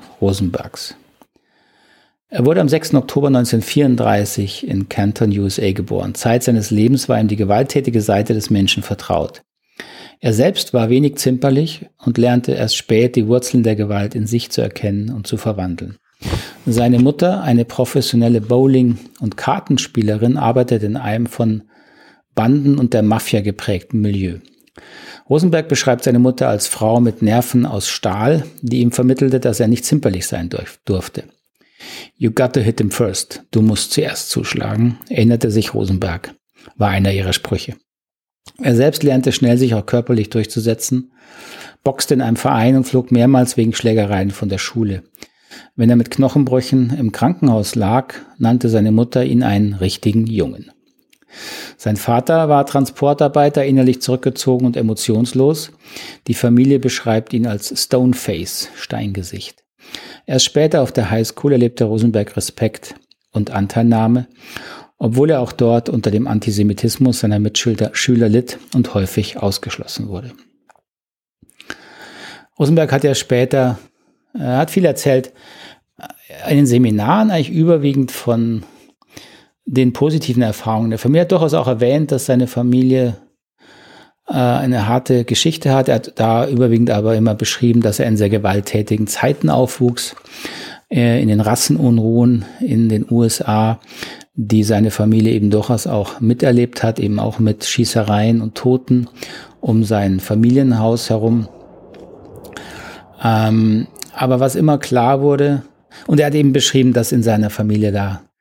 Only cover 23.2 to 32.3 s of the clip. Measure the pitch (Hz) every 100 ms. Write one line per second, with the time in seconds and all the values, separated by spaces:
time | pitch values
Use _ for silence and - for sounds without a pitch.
23.2 | - 110 101 101 - 95 - 113 104 101
24.2 | 92 85 - _ _ - - - - -
25.2 | _ 147 180 160 160 135 - 120 - 120
26.2 | 123 127 127 107 - - 107 120 120 107
27.2 | 110 117 120 123 127 107 - - 110 98
28.2 | 113 156 131 - 120 127 120 120 127 127
29.2 | 135 127 123 107 110 117 - 151 120 92
30.2 | - - 85 - - - - 95 - -
31.2 | - _ _ _ _ _ - - - _
32.2 | 117